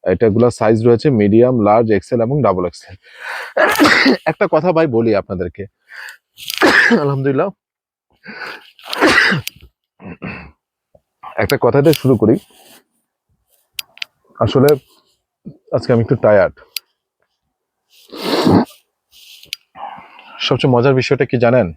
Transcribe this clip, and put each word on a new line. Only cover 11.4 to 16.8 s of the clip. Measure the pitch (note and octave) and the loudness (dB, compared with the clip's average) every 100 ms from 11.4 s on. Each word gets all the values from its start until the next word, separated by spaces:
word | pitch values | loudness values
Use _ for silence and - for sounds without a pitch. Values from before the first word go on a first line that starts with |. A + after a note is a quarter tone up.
| G#2+ C#3 | -2 0
কথা | A#2+ B2 | 2 4
দিয়ে | C#3+ | 2
শুরু | D3+ B2+ A#2+ | 2 2 2
করি। | A2 G#2+ - _ - - _ _ _ _ _ _ _ _ _ - - - - _ _ - | 2 0 -2 _ -20 -20 _ _ _ _ _ _ _ _ _ -18 -18 -18 -20 _ _ -4
আসলে | A2+ C3+ C#3 C#3+ _ _ _ _ _ _ - - _ | 0 2 2 2 _ _ _ _ _ _ -20 -20 _
আজকে | C#3 - | -6 0
আমি | A#2 | 0
একটু | A2+ C3 | 0 0
টায়ার্ড। | A2 G#2 E2 - _ - | 2 4 2 -4 _ -18